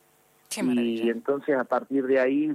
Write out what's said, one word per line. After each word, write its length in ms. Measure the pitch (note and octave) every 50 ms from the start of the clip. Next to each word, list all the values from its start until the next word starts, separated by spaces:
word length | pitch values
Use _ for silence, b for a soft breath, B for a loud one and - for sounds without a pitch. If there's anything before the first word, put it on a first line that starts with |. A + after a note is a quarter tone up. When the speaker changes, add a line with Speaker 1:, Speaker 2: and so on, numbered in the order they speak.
| _ _ _ _ _ _ _ _ _ _ -
Speaker 1:
Qué 80 | -
maravilla. 440 | B2+ B2+ B2 A#2+ A#2+ A#2 A2+ A2+ A2+
Speaker 2:
Y 40 | A#2
entonces 480 | A#2 A#2 A#2 - C#3 C#3+ C#3 - D3 C3
a 60 | A#2+
partir 420 | - C3 B2 A#2+ - C3+ C#3 C3
de 140 | B2+ C3+ C3
ahí 340 | B2+ C3 C3+ C#3+ D3+ D#3